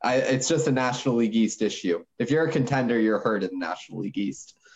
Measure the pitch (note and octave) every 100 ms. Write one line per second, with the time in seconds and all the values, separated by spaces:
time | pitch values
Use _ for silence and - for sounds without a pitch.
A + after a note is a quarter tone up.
0 | A#2+ B2+ B2+ C#3 - E3 - B2+ B2+ B2+
1 | C#3 A#2+ A2+ A2+ G#2+ - G#2+ - F#2 E2+
2 | - - A#2+ D3+ D#3+ D#3 B2 C#3 A#2+ A#2
3 | A2 G#2 A#2 G#2 F#2 F2+ E2+ - - F#2+
4 | G2+ - G2+ - - - -